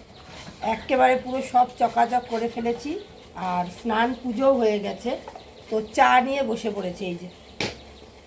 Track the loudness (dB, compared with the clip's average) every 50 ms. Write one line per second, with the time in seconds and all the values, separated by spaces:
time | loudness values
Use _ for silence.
0 | -20 -20 -20 -20 -20 -18 -18 -16 -16 -16 -12 -6 -4 -4 -4 -4 -2 0 2 4
1 | 4 4 4 2 0 -4 -6 -6 -4 0 2 2 2 2 2 0 0 2 4 2
2 | 2 2 2 -2 -2 -2 -4 -4 -4 -4 -4 -4 -2 -2 -2 -4 -4 -6 -6 -6
3 | -8 -14 -20 -20 -20 -16 -10 -6 -4 -2 -2 -2 -2 -4 -6 -8 -4 -2 2 2
4 | 2 0 0 -4 -6 -6 -2 2 4 4 4 4 4 2 2 0 -2 -4 -6 -6
5 | -4 -6 -6 -6 -8 -14 -18 -18 -20 -20 -20 -16 -8 -4 -4 -4 -4 0 4 6
6 | 6 8 8 6 4 2 0 -2 -2 -2 -2 -4 -4 -6 -6 -4 -6 -8 -6 -6
7 | -6 -6 -6 -8 -10 -14 -18 -20 -20 -12 -6 -6 -6 -6 -6 -10 -18 -20 -20 -20
8 | -20 -20 -20 -20 -20